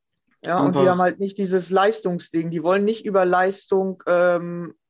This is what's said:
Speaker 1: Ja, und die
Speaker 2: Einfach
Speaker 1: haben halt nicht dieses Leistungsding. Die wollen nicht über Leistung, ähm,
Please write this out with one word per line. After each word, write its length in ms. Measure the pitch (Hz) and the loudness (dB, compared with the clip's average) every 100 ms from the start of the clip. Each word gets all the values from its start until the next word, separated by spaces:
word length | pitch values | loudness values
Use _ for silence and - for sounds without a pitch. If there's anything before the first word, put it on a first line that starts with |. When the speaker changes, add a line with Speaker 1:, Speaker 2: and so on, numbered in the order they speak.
| _ _ _ _ | _ _ _ _
Speaker 1:
Ja, 160 | - 175 | -4 0
und 160 | 143 185 | 0 4
die 40 | |
Speaker 2:
Einfach 100 | 185 | 4
Speaker 1:
haben 120 | 180 | 4
halt 180 | 180 - | 2 0
nicht 180 | 196 202 | -6 -6
dieses 320 | 190 185 170 | -2 -2 0
Leistungsding. 800 | 190 202 220 185 175 - 165 165 | 2 2 0 -4 -6 -6 -6 -4
Die 140 | 165 | -4
wollen 220 | 160 196 202 | 0 0 0
nicht 200 | 220 214 | -2 -2
über 200 | 190 180 | 0 2
Leistung, 760 | 180 190 190 - 196 190 185 - | 2 0 -2 -2 -2 -2 -4 0
ähm, 680 | 175 180 175 175 175 165 - _ | 2 4 2 -2 -10 -10 -14 _